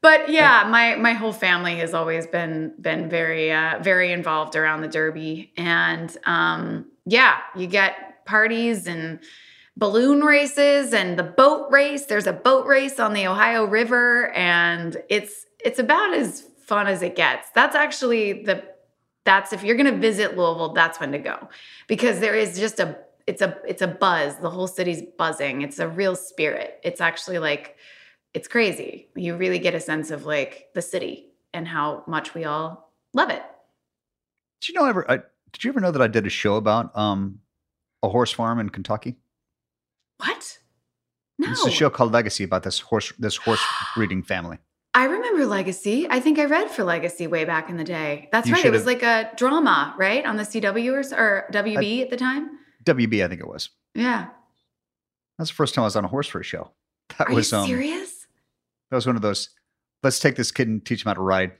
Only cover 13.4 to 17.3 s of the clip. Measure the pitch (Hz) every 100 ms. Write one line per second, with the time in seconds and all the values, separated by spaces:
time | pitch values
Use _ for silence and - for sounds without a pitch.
13.4 | 226 233 214 214 233 240 240 240 240 -
14.4 | 180 175 170 170 165 - - 208 - -
15.4 | - _ 240 233 226 320 415 330 226 -
16.4 | - _ - 208 202 185 175 180 156